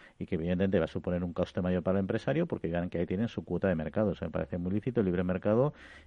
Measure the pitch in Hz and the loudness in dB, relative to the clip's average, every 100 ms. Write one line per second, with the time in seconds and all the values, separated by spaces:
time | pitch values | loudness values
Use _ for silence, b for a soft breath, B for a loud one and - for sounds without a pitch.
0 | b b - 85 85 90 98 92 80 92 | b b -4 -2 0 2 4 4 2 -2
1 | 92 87 90 82 90 - 90 90 92 95 | -2 -2 -2 -2 -2 0 0 0 2 2
2 | 98 110 - 147 170 - 82 85 85 85 | 0 -2 0 0 0 -2 -2 -2 -2 -2
3 | 82 92 117 - 82 87 98 82 78 104 | -2 0 -2 -4 -4 0 2 0 0 0
4 | 104 78 85 87 82 90 87 101 131 120 | 0 0 -4 -4 -4 -4 -2 -2 0 0
5 | 92 87 90 90 104 110 143 - B B | 2 2 0 0 2 4 2 0 B B